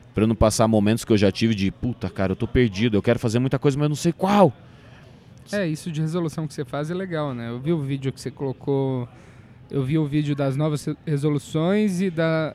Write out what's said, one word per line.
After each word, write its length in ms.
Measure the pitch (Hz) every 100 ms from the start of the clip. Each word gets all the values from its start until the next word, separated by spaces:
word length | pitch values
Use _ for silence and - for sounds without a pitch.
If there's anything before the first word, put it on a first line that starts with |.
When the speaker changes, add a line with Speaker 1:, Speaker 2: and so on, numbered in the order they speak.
| - -
Speaker 1:
Pra 80 |
eu 40 | 110
não 80 | 113
passar 320 | 110 - 113
momentos 380 | 110 104 113 -
que 60 |
eu 40 | 110
já 140 | 98
tive 220 | - 113
de, 160 | 107 95
"Puta, 400 | - 123 117 -
cara, 220 | - 95
eu 40 | 95
tô 120 | 117
perdido, 500 | 131 123 95 120 101
eu 40 |
quero 180 | 107 117
fazer 180 | 123 113
muita 220 | 131 135
coisa, 180 | 147 135
mas 80 | 151
eu 40 |
não 60 | 147
sei 160 | 170
qual." 400 | 160 185 208 175 - - - - - - - - - -
Speaker 2:
É, 160 | 208 180
isso 240 | 156 180
de 100 | 151
resolução 460 | 160 175 165 - 156
que 60 |
você 120 | - 135
faz 240 | 143 151
é 40 |
legal, 400 | 180 190 160 147
né? 160 | 123 117
Eu 100 | 123
vi 120 | 139
o 80 | 170
vídeo 300 | 135 139 135
que 80 | 131
você 100 | 131
colocou, 760 | - 139 127 - 139 135 131 120 - - - - - -
eu 100 | 139
vi 140 | 131 160
o 80 | 147
vídeo 300 | 151 147 143
das 220 | 139 135
novas 260 | 156 147
re-, 140 | - 147 -
resoluções 960 | 147 151 147 - 156 165 208 214 180
e, 80 | 196
da, 440 | 160 165 160 156